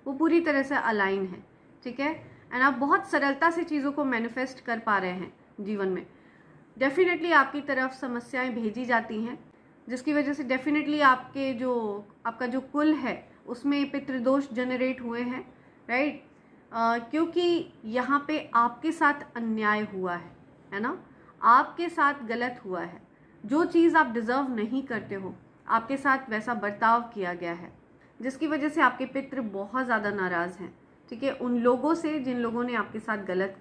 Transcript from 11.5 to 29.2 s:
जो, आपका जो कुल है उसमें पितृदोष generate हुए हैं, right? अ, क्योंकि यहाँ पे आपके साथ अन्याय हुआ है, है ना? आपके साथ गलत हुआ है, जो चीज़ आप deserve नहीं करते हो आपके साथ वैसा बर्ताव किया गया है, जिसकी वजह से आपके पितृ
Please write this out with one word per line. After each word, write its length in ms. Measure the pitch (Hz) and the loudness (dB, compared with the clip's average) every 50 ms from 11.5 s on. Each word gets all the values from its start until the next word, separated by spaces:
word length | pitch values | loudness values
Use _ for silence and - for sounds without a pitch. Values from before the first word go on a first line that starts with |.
| 254 | -2
जो, 500 | 226 254 254 247 240 220 208 202 208 208 - - _ - | -2 -2 -2 -2 -2 -2 -4 -6 -8 -10 -16 -18 _ -8
आपका 200 | 233 226 - 254 | -8 -6 -4 -4
जो 140 | 240 240 262 | -4 -4 -4
कुल 320 | - - - 294 302 311 311 | -6 -4 0 2 2 2 2
है 400 | 269 254 226 - - - - - - - | 2 -2 -4 -6 -6 -10 -18 -20 -18 -12
उसमें 440 | - 240 240 - 285 285 285 277 277 | -12 -10 -2 0 0 2 2 0 -2
पितृदोष 640 | - 277 277 - 262 254 233 262 269 277 277 - | -4 -6 -6 -4 -4 0 2 4 4 2 2 -2
generate 480 | 226 247 247 254 254 240 254 262 254 254 | -4 -4 -2 -2 0 0 0 0 -2 -4
हुए 200 | 240 233 233 240 | -6 -6 -6 -4
हैं, 220 | 247 247 247 - - - - - - - - - _ - | -4 -6 -6 -8 -10 -14 -20 -20 -20 -20 -20 -16 _ -4
right? 320 | 233 254 294 294 - - - - _ - _ _ - - - _ | -2 0 0 -2 -4 -8 -14 -20 _ -20 _ _ -20 -20 -18 _
अ, 260 | 233 226 226 226 233 240 | -4 0 0 2 0 0
क्योंकि 760 | 233 - - 311 330 330 - 349 349 349 339 330 - - - - - | -2 -2 0 0 0 0 0 0 2 2 2 0 -2 -6 -12 -14 -10
यहाँ 400 | 220 226 247 240 247 285 285 285 311 | -4 -2 -2 2 2 2 0 2 0
पे 220 | 311 294 - - - | -2 -2 -2 2 4
आपके 380 | 233 233 240 240 - - 320 | 4 4 4 0 -2 -2 -4
साथ 440 | 320 - 320 285 294 285 - - - | 2 4 4 4 4 0 -6 -10 -8
अन्याय 440 | 240 233 226 220 220 214 208 208 214 | -6 -4 -2 -2 0 2 2 2 0
हुआ 340 | 214 202 196 190 185 180 175 | -2 -4 -4 -4 -4 -4 -4
है, 220 | 175 170 - - - - - - - - - | -6 -8 -12 -20 -20 -20 -20 -20 -20 -14 -10
है 80 | 196 202 | -6 -4
ना? 180 | 226 262 359 - - - - - - - - - | -4 -4 -4 -6 -12 -18 -20 -20 -20 -20 -8 2
आपके 460 | 190 220 240 269 302 - - - 349 330 | 6 8 8 8 6 2 -2 -6 -6 -4
साथ 260 | 339 330 294 285 277 | 0 2 2 2 2
गलत 460 | 285 233 214 226 240 240 254 247 - - | -2 -6 -6 -4 -4 -4 -4 -6 -8 -8
हुआ 160 | 190 180 170 | -8 -6 -6
है, 220 | 170 175 175 - - - _ _ - - - - - | -6 -8 -12 -16 -20 -20 _ _ -20 -20 -20 -14 -4
जो 200 | 208 269 320 349 | 0 2 2 2
चीज़ 320 | 339 - 339 330 330 311 | 4 4 6 6 8 6
आप 100 | 320 302 | 6 4
deserve 420 | 247 220 240 220 233 247 277 285 262 247 | 4 0 -2 -2 0 0 0 0 -2 -2
नहीं 280 | 247 262 233 262 269 | -2 -2 -2 -2 -4
करते 320 | 262 - 233 208 - - 196 | -4 -4 -6 -6 -6 -6 -8
हो 200 | 196 190 185 - - - - _ _ - - | -8 -8 -10 -12 -14 -20 -20 _ _ -2 0
आपके 280 | 220 226 226 - 269 | 0 0 0 -2 -4
साथ 340 | 269 - 277 269 269 269 220 | 0 2 2 2 2 0 -4
वैसा 240 | 214 214 214 254 233 | -4 -4 -2 -4 -4
बर्ताव 480 | 208 202 202 202 - 226 220 233 240 | -2 -4 -4 -2 2 4 4 4 4
किया 320 | 233 233 - 208 185 175 175 | 2 -4 -6 -4 -4 -4 -4
गया 180 | 170 175 165 | -4 -6 -6
है, 200 | 170 175 175 - - - - _ - _ - _ _ - | -6 -8 -10 -16 -20 -20 -20 _ -20 _ -20 _ _ -8
जिसकी 260 | 226 262 262 - 320 | -6 -6 -4 -2 -2
वजह 220 | 294 311 285 294 302 | -2 0 0 0 0
से 120 | 294 330 | 4 4
आपके 260 | 277 247 247 - 262 | 4 4 4 0 -4
पितृ 340 | - - 269 | -4 -4 -6